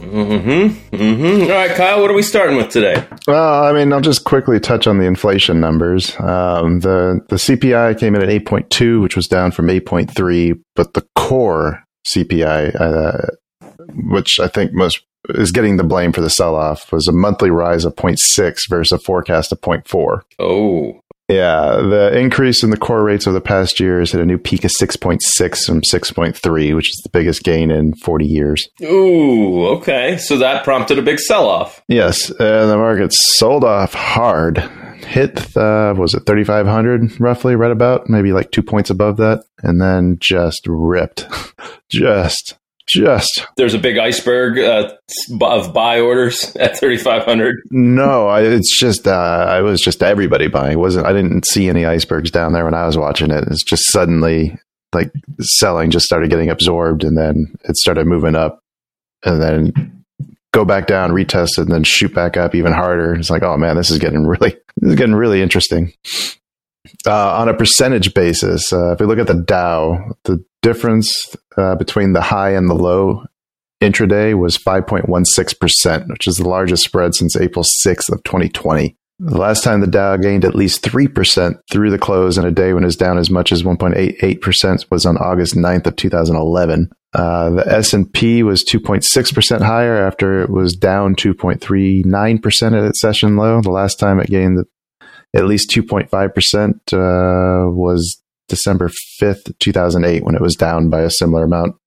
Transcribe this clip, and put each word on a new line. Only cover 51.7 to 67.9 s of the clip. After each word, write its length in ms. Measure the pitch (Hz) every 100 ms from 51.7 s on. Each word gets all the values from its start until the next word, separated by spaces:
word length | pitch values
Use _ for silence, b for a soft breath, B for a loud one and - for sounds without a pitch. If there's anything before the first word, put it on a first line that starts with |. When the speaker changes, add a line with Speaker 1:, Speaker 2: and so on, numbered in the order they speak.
| 87
Speaker 2:
icebergs 460 | 82 82 - 80 82
down 240 | 85 82
there 100 | 82
when 80 | 82
I 140 | 82 85
was 100 | 78
watching 340 | 73 73 78
it. 140 | 76 -
It's 140 | 76
just 300 | - - -
suddenly, 640 | 98 87 82 82 80 78 - _ _ _
like, 180 | 87 85 - - -
selling 520 | - - 104 87 80
just 160 | 85 -
started 240 | 85 82
getting 180 | 82 82
absorbed, 560 | 80 - 85 82 80
and 140 | 80 80
then 360 | 78 78 78 -
it 120 | - -
started 300 | - 85 80
moving 280 | 87 80
up, 260 | 80 80 - _ _ _ _ _ _
and 200 | - 82
then 600 | 80 78 78 - - - _ _ - - _
go 100 | 220
back 220 | 202 98 90
down, 240 | 95 90
retest 480 | 87 92 95 85 -
it, 60 |
and 80 | 82
then 120 | 82
shoot 300 | 78 - 98
back 240 | - 87 87
up 160 | 87
even 180 | 85 85
harder. 400 | 80 90 87 82
It's 140 | 85 82
like, 140 | 82
"Oh 160 | 92 73
man, 180 | 82 80
this 140 | 87
is 80 | 78
getting 280 | 78 76 78
really, 300 | 92 - - _ -
this 140 | -
is 40 | -
getting 180 | 123
really 280 | 107 117 98
interesting." 500 | 95 90 - 85 87 - - B B B _ _ _ _ - _ -
Uh, 280 | 104 101
on 160 | 92 117
a 40 |
percentage 600 | 113 113 - 131